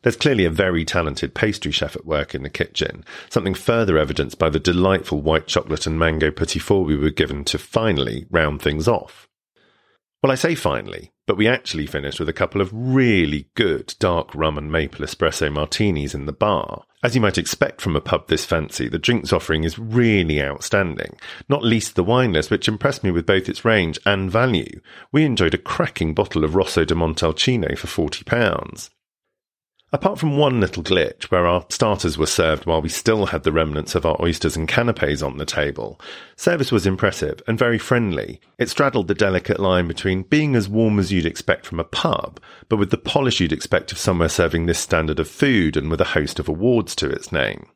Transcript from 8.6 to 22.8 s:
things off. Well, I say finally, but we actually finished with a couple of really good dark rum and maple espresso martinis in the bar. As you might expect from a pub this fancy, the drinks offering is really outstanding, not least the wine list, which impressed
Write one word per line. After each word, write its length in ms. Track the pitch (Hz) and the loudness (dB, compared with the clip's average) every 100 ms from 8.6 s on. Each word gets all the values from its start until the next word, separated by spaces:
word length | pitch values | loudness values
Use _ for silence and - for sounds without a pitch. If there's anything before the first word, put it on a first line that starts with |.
things 260 | 76 76 98 | -2 0 0
off. 400 | 110 - - _ _ _ _ _ _ _ _ _ _ | 0 -4 -20 _ _ _ _ _ _ _ _ _ _
Well, 80 | 135 | 0
I 40 | |
say 200 | 131 165 | 2 0
finally, 560 | 170 - 64 50 50 - _ - | 0 -2 -2 -6 -14 -16 _ -2
but 80 | |
we 140 | 98 110 | 2 4
actually 360 | 127 - 78 | 2 -2 -6
finished 320 | 73 76 69 - | -4 -6 -6 -4
with 120 | 78 | -6
a 40 | |
couple 280 | - 90 98 | -2 -2 0
of 100 | 95 | -2
really 760 | 107 127 131 123 98 78 73 - | -2 0 2 4 4 2 -2 -6
good 380 | - 87 71 - - | 0 2 0 -4 -2
dark 340 | 95 85 - | 0 0 -4
rum 240 | 73 78 73 | -2 -2 -2
and 140 | 76 | -2
maple 340 | 82 71 - | -2 -2 -6
espresso 460 | 73 - 80 - 76 | -10 -2 -2 0 -2
martinis 640 | 73 76 - 107 78 71 | -2 -4 0 0 0 -4
in 120 | 69 71 | -6 -8
the 40 | |
bar. 540 | - 107 87 50 - _ _ | -2 0 0 -4 -12 _ _
As 100 | 120 | 0
you 60 | 120 | 2
might 180 | 107 90 | 2 0
expect 440 | 82 - - - | -4 -2 -4 -2
from 160 | 101 73 | -2 -2
a 40 | |
pub 280 | - 80 - | 0 -2 0
this 160 | 78 | -2
fancy, 420 | - 82 76 - 60 | 0 -2 -2 -6 -4
the 120 | 78 | -4
drinks 340 | - 120 - | -2 -2 0
offering 320 | 85 - 80 | -2 0 -2
is 120 | 82 92 | -2 -4
really 640 | 113 117 117 101 82 73 | -2 2 4 4 2 0
outstanding, 760 | 69 71 - 101 90 73 50 - - - - | -2 -6 -2 0 0 -4 -10 -14 -18 -18 -2
not 140 | 143 | 0
least 320 | 117 113 - | 2 0 0
the 100 | - | -2
wine 260 | 90 123 123 | 2 2 2
list, 200 | 78 76 | 0 0
which 180 | 131 - | 0 0
impressed 340 | 107 | 0